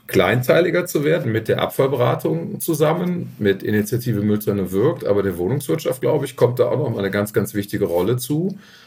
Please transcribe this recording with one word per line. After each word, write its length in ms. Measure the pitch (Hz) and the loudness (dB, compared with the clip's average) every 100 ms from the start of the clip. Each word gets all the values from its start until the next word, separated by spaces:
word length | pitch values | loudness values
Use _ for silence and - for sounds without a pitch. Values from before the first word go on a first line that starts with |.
| - | -2
kleinteiliger 800 | 95 90 120 127 160 180 175 175 | 2 4 2 4 4 4 0 -2
zu 180 | 165 | -2
werden, 280 | 143 170 117 | 0 0 0
mit 160 | 110 113 | -2 0
der 140 | - | -2
Abfallberatung 960 | - - 135 131 123 - 160 165 - - | -2 0 0 2 0 2 0 -2 -4 -8
zusammen, 760 | - 156 156 170 180 175 - - | -4 0 2 0 -2 -4 -6 -2
mit 240 | 101 95 | 0 2
Initiative 580 | - 107 104 117 120 101 | 0 0 0 -2 -2 0
Mülltrenne 500 | 104 104 110 101 90 | 2 2 0 -2 0
wirkt, 320 | 95 139 - | 2 2 0
aber 200 | - 101 | 0 2
der 140 | 95 85 | 0 0
Wohnungswirtschaft, 600 | 90 143 156 160 170 - | -2 -2 -2 -2 -2 -2
glaube 260 | 135 147 135 | 0 0 -2
ich, 100 | - | 2
kommt 240 | 123 123 | 2 4
da 80 | 120 | 0
auch 100 | 123 | 2
noch 140 | 135 | -2
mal 80 | 113 | -2
eine 100 | 98 | -2
ganz, 240 | 101 104 | 0 0
ganz 220 | 110 98 104 | 0 -2 -4
wichtige 300 | 98 107 92 | -6 -2 0
Rolle 320 | 85 95 123 | 0 0 -2
zu, 420 | - 151 190 - - - | -2 -2 -2 -6 -18 -20